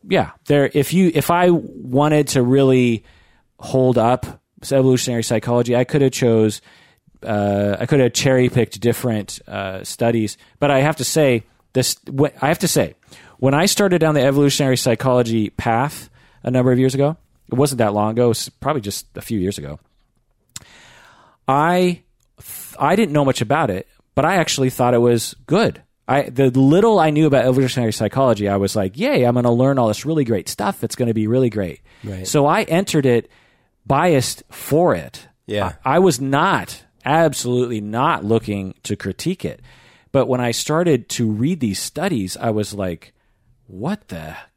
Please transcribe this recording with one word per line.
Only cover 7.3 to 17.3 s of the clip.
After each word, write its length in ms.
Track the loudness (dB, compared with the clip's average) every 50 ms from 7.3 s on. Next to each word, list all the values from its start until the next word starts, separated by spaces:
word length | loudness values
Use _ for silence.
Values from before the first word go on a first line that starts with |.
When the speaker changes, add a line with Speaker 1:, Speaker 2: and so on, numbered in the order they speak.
| -2 -2 0 0 0 0 0 -2 -2 -4
Speaker 1:
I 80 | -2
could 140 | 0 2 2
have 120 | 2 2
cherry-picked 680 | 0 0 0 2 4 4 2 2 2 0 -2 -2 -4 -2
different, 580 | -2 -2 -2 0 -2 -4 -4 -4 -6 -10 -14 -18 -16
uh, 380 | -12 -10 -8 -8 -8 -10 -10 -12
studies, 520 | -14 -6 -2 -2 0 0 0 -2 -4 -6 _ _ _ _ _
but 140 | 0 2
I 80 | 2 2
have 160 | 2 0 0
to 80 | -2 -6
say, 400 | -2 0 2 2 2 2 0 -2 _ _ _ _ _ _
this, 220 | -2 -2 -2 -4 _ _ -10
wh-, 200 | -2 0 0 0 0 -2
I 60 | -2 -2
have 100 | -2 0
to 80 | -2 -2
say, 260 | 0 0 -2 -2 -4 _ _ _ -20 -20 -20 -20 -10 _
when 140 | 0 2
I 140 | 2 2 2
started 320 | 0 0 0 2 2 2 2
down 160 | 2 2 2
the 80 | 2
evolutionary 540 | 2 2 4 4 2 2 2 0 0 0 0
psychology 760 | 0 0 0 0 0 0 0 2 2 2 0 0 -2 -2 -2
path 580 | _ -6 -2 0 0 0 0 -2 -6 -12 -20 -20 _ _ _ _ _ _ -8
a 60 | -2
number 220 | 0 2 2 2
of 60 | 2 2
years 160 | 2 0 2
ago, 220 | 0 0 0 -2 -4 _ _